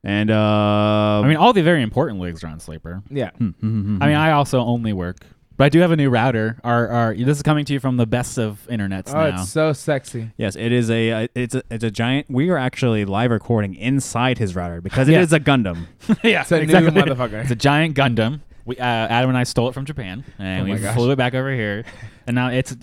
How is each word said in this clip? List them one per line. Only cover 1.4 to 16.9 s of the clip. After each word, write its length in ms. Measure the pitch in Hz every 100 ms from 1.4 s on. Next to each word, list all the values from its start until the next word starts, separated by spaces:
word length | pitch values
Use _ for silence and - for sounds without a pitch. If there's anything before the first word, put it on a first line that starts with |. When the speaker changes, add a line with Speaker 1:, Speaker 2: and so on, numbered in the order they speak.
| 202
Speaker 2:
the 100 | 208
very 200 | 160 170
important 380 | 110 123 156 101
leagues 220 | 90 82
are 60 | 82
on 100 | 80
Sleeper. 420 | - 78 82 90 101
Speaker 3:
Yeah. 200 | 139 104
Speaker 1:
Hmm, 180 | - 110
hmm, 300 | - 110 107 101 101
hmm, 60 |
Speaker 2:
I 40 | 143
mean, 100 | 151
Speaker 1:
hmm. 40 |
Speaker 2:
I 100 | 156
also 280 | 151 139 131
only 320 | 120 120 113
work, 260 | 98 87 92 - _ _ -
but 80 |
I 40 | 139
do 100 | 160
have 100 | 175
a 40 | 165
new 120 | 139
router. 480 | 120 127 117 110 113
Our, 240 | 120 120 117
our, 260 | 120 117
this 220 | 104 123 147
is 60 |
coming 220 | 143 151 143
to 60 |
you 60 | 139
from 160 | 131 123
the 80 | 117
best 300 | 120 120 -
of 280 | 110 101 -
internets 420 | 120 98 95 -
Speaker 3:
Oh, 200 | 147 160
Speaker 2:
now. 120 | 92
Speaker 3:
it's 80 | 92
so 220 | 156 156
sexy. 580 | 139 - 139 - 123 113 -
Speaker 1:
Yes, 200 | 110 -
it 160 | 117
is 180 | 120 113
a, 340 | 113 113 113
uh, 40 | 117 -
it's 180 | 123
a, 80 | 131 -
it's 140 | 113
a 60 | 113
giant. 360 | 101 117 135 147
We 180 | 131 170
are 60 | 170
actually 460 | 127 - 123 110
live 260 | 101 98 123
recording 440 | 113 - 117 101 92
inside 600 | 113 135 - 123 127 117
his 180 | 104 87
router 240 | 87 85
because 280 | 90 127 135
it 40 |
Speaker 2:
Yeah. 80 | 160
Speaker 1:
is 120 | 170
a 60 | 160
Gundam. 460 | 147 135 101 85 82 -
Speaker 2:
<laughs> 220 | - 220
Yeah, 160 | 226 185
Speaker 3:
It's 80 | 139
a 40 | 165
new 60 |
Speaker 2:
exactly. 280 | 156 180 165